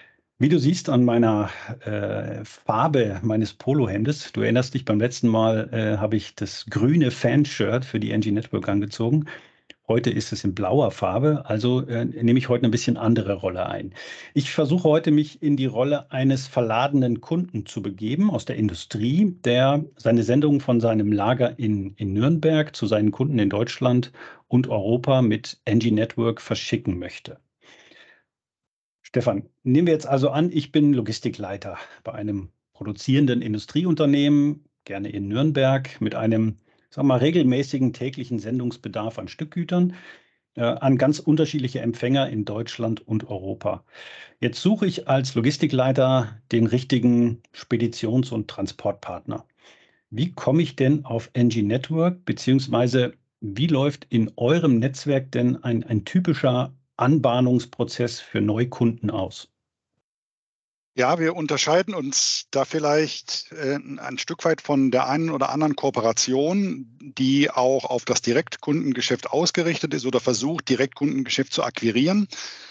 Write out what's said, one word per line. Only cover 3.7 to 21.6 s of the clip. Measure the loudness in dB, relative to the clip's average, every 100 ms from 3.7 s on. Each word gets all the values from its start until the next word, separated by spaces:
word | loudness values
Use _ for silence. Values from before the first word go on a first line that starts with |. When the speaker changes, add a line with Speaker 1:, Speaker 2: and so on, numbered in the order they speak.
| 2 2 0 0 -2 -4
Speaker 1:
du | -2
erinnerst | 2 2 2
dich, | -2
beim | 0 2
letzten | 2 2 2
Mal, | 4 4 2 -2
äh, | -2 -2 0
habe | 0 -2
ich | -4
das | -10 -10 -10 -6
grüne | 0 4 4 2
Fanshirt | 2 2 2 2 0 -2 -2 -2
für | -4
die | -2
N | -2
G | 0
Network | -2 -2 -6 -2
angezogen. | -2 -2 -4 -2 -2 -4 -12 -20 _ _ -12 -2
Heute | 0 0
ist | -2 -6
es | -4
in | -4
blauer | -2 0 2 0
Farbe, | 0 -2 0 0 0 -2
also, | -2 0 0 -2
äh, | -4
nehme | -4 0 2 2
ich | 2
heute | 2 2
ein |
bisschen | 0 0 0
andere | 2 0 0 -2
Rolle | -4 -4 -6
ein. | -8 -12 -16 -18 -18 -6
Ich | -4 -2
versuche | 0 2 4
heute, | 4 4 4
mich | 2 2 -2
in | 0 0
die | 0
Rolle | 0 0 -2 -4
eines | 0 2 0 -2
verladenen | -2 0 0 2 2 0 -2
Kunden | -2 -4 -4 -6 -8
zu | -8
begeben | -8 -6 -6 0 0
aus | 0
der | -4 -2
Industrie, | -2 -2 -8 -4 0 2 2 0 0
der | 2 4 2 -2 -4
seine | 2 2
Sendungen | 4 4 4 2
von | 2 2
seinem | 2 2 2
Lager | 2 2 2 0
in, | 0